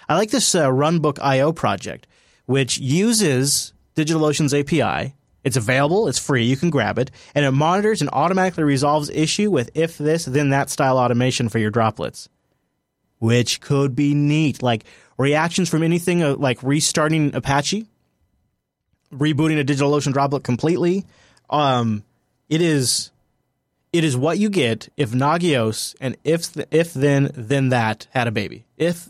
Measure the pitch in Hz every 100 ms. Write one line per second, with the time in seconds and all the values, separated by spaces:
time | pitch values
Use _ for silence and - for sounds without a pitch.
0 | - 160 214 262 - 185 143 131 147 170
1 | 156 135 139 131 143 165 120 101 101 60
2 | - _ _ _ - 131 127 - 135 151
3 | 214 226 196 127 135 - - - _ -
4 | 156 160 156 143 151 143 143 165 110 69
5 | 123 - _ _ 139 120 107 131 143 185
6 | 220 - - 135 117 135 175 147 104 98
7 | 135 - - - 143 135 151 185 208 220
8 | 147 - 160 190 185 170 151 139 143 151
9 | 147 - 156 - 208 165 - - 160 -
10 | 151 165 165 131 147 139 135 - 139 131
11 | 123 120 127 123 117 117 107 110 110 -
12 | 76 - - _ _ _ _ _ _ _
13 | _ _ 113 120 120 - - 143 139 127
14 | 143 147 147 151 156 117 127 113 - -
15 | _ - 135 147 165 170 180 160 165 170
16 | 170 175 156 139 139 123 127 147 143 -
17 | 156 160 147 127 127 139 143 202 220 _
18 | _ _ _ _ _ _ _ _ _ _
19 | _ 131 151 143 160 156 139 139 143 147
20 | 139 139 139 139 - 123 156 175 175 190
21 | 190 _ _ _ - 147 143 127 117 107
22 | - _ _ _ - 156 170 151 123 -
23 | - _ _ _ _ _ _ _ _ 170
24 | 160 123 139 196 214 196 123 110 - -
25 | 117 123 135 170 175 135 110 110 - -
26 | 131 - - 170 170 - - 156 165 135
27 | 143 139 139 135 107 139 135 123 110 107
28 | - 135 117 110 98 58 - - 160 170